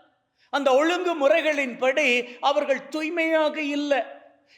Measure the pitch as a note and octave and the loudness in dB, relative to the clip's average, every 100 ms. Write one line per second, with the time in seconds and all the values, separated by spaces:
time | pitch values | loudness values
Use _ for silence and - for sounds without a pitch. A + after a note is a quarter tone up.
0 | _ _ _ _ _ C#4+ C4+ C4 D#4+ F4 | _ _ _ _ _ -2 2 4 4 0
1 | F4+ E4 C#4 E4 D4+ C#4+ C4+ G#3 B3+ C4+ | -2 2 2 4 2 -2 -4 -2 0 2
2 | C#4 A#3+ A#3+ - C4 D4 C4+ C4 C4+ D#4 | 2 0 -2 -4 0 0 0 -2 -4 -8
3 | D#4 E4+ D#4+ D#4+ D4+ C#4+ C#4+ C#4+ C#4+ C4+ | -6 -2 0 2 0 -2 -4 -4 -2 -2
4 | - - - _ _ | -4 -10 -20 _ _